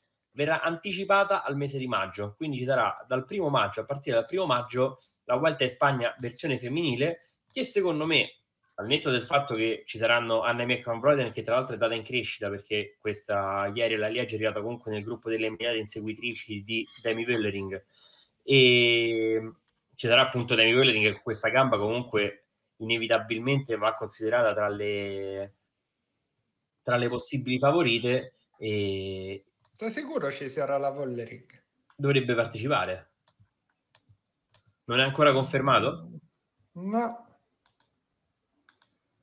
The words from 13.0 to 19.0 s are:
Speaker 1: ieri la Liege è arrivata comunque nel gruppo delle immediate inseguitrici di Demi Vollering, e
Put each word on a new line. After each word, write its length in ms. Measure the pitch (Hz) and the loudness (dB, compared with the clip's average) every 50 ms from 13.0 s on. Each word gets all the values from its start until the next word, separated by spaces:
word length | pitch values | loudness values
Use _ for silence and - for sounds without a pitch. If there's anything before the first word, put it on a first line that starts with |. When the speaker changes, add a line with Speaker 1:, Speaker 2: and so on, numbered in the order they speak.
| _ 107 101 - - - 101 101 98 98 98 98 101 101 101 | _ -6 -6 -6 -6 -4 -2 -2 0 -2 -2 -2 -2 -2 -2
Speaker 1:
ieri 220 | 117 117 113 113 107 | 0 0 0 0 0
la 100 | 107 110 | 0 -2
Liege 240 | 113 123 120 104 | -2 -2 -4 -4
è 40 | 110 | -4
arrivata 260 | 104 107 110 104 107 | -2 -2 -2 -2 -2
comunque 300 | 104 117 123 120 - 110 | -6 -6 -8 -8 -8 -6
nel 120 | 107 107 104 | -6 -6 -6
gruppo 260 | 110 117 107 _ 113 | -6 -10 -8 _ -4
delle 180 | 113 110 110 110 | -2 -2 -2 -4
immediate 300 | 110 107 113 120 117 113 | -4 -4 -4 -4 -2 -4
inseguitrici 880 | 107 107 - 113 107 110 107 107 113 120 110 107 - - 104 104 101 | -4 -6 -8 -8 -8 -8 -8 -6 -8 -8 -8 -8 -10 -10 -10 -10 -6
di 240 | 104 113 113 113 - - - | -4 -4 -4 -4 -6 -12 -6
Demi 240 | - 117 110 113 117 | -4 -4 -2 -2 -2
Vollering, 580 | 117 123 113 104 104 98 98 98 95 98 95 - _ _ _ _ _ _ _ _ _ _ _ _ | -2 0 0 0 -2 -2 -4 -6 -6 -8 -10 -12 _ _ _ _ _ _ _ _ _ _ _ _
e 1080 | - 139 135 127 123 123 123 120 117 117 117 | 4 6 8 8 8 8 6 6 4 4 4